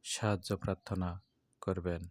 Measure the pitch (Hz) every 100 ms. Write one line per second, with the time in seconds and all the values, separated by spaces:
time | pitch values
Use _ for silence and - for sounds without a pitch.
0 | - - 110 98 - 98 - 92 - 92
1 | 90 92 _ _ _ _ - 92 87 85
2 | 87